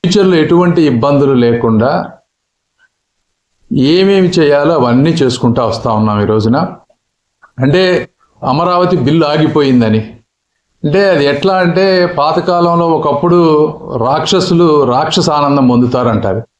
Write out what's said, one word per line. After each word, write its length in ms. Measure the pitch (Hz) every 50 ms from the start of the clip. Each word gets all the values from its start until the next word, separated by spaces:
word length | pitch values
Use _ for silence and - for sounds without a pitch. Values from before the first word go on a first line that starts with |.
| - 175
ఫ్యూచర్లో 280 | 180 208 196 190 180 165 151
ఎటువంటి 380 | 156 175 170 180 175 170 175 160 147
ఇబ్బందులు 440 | 127 117 113 143 143 139 143 139 139 123 120
లేకుండా 460 | 120 117 117 - 117 113 107 113 131 151 180 - - - _ _ _ _ _ _ _ _ _ _ _ _ _ _ _ _ _ _ _ _ _ _ _ _ _ _ _ _ _ _ _ - 139 131 139 165
ఏమేమి 360 | 185 190 196 196 196 185 175 175 175
చేయాలో 360 | 160 143 143 143 147 156 170 151
అవన్నీ 320 | 127 120 117 127 139 165 160 165
చేసుకుంటా 400 | 143 127 117 - - 123 113 135 123 110
వస్తా 200 | 104 - - 123 110 107
ఉన్నాం 180 | 110 107 104 104 104
ఈ 40 | 95
రోజున. 260 | 107 110 107 110 120 143 175 185 180 - _ _ _ _ _ _ _ _ _ _ _ _ - _ _ - 127
అంటే 180 | 139 147 180 190 185 180 165 - - _ _ _ _ _ _ - 135
అమరావతి 440 | 131 151 170 180 180 175 180 180 185 160 123 131
బిల్లు 180 | 151 165 156 147
ఆగిపోయిందని. 680 | 151 156 156 151 151 156 147 135 127 123 117 110 107 110 107 - - - _ _ _ _ _ _ _ _ _ _ _ _ -
అంటే 180 | 151 147 190 202 196 180
అది 100 | 147 143 143 143
ఎట్లా 200 | 143 - 190 190 185 185
అంటే 200 | 175 165 185 190 196 190 180 180 170 175 165
పాతకాలంలో 680 | 143 156 160 185 - - 180 175 170 175 170 170 170 170 165 151
ఒకప్పుడు 420 | - 147 143 143 143 170 170 175 170 160 151 151 151 151 151 - - - - 123 113 123
రాక్షసులు 600 | 139 156 151 - 196 185 185 185 190 170 175 165 151 147 139 123 120
రాక్షస 340 | 131 151 160 - - 156 170 151 147
ఆనందం 280 | 143 143 143 143 135 123 123
పొందుతారంటారు. 680 | 120 123 117 123 127 123 107 110 107 104 98 92 110 113 _ _